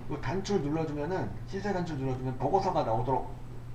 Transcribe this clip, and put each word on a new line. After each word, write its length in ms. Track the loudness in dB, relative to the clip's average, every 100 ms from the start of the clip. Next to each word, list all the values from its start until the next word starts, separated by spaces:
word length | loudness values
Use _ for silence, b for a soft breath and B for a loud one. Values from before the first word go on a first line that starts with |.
| -4
그 100 | -2
단추를 440 | 0 0 2 2
눌러주면은, 680 | 2 2 0 0 0 0 -2 -4 -4
시세 240 | -2 0
단추를 300 | 0 0 0
눌러주면 360 | 0 0 -2 0
보고서가 460 | 0 2 2 2
나오도록 500 | 2 2 2 0 0 -6 -8 -8 -8